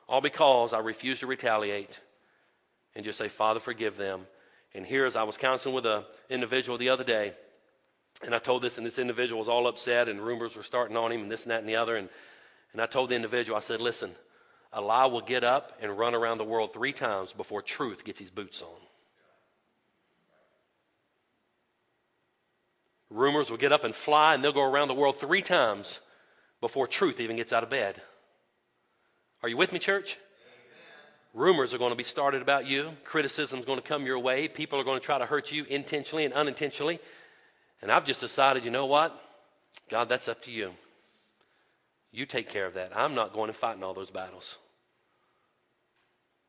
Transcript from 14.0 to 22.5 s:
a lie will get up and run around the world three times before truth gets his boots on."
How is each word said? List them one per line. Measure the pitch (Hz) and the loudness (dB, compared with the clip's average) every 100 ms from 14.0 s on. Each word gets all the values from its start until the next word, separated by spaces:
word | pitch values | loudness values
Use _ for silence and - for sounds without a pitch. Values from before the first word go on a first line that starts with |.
| 98 - _ _ _ _ _ | -8 -12 _ _ _ _ _
a | 110 | -6
lie | 104 117 135 | 2 4 4
will | 120 | 2
get | 110 127 | -2 2
up | 120 135 - - | 4 2 0 -8
and | 107 101 | -6 0
run | 117 | 2
around | 117 117 113 | 2 0 -2
the | |
world | 107 113 110 | -2 0 -2
three | 110 131 | -2 -6
times | 143 123 98 95 | -2 -2 -2 -4
before | - - 104 | -10 -8 -6
truth | - - 131 95 | -6 -6 -6 -6
gets | 107 - | -12 -14
his | 92 | -12
boots | 92 98 - | -12 -12 -12
on." | 82 85 - _ _ _ _ _ _ _ _ _ _ _ _ _ _ _ _ _ _ _ _ _ _ _ _ _ _ _ _ _ _ _ _ _ _ _ _ | -14 -18 -20 _ _ _ _ _ _ _ _ _ _ _ _ _ _ _ _ _ _ _ _ _ _ _ _ _ _ _ _ _ _ _ _ _ _ _ _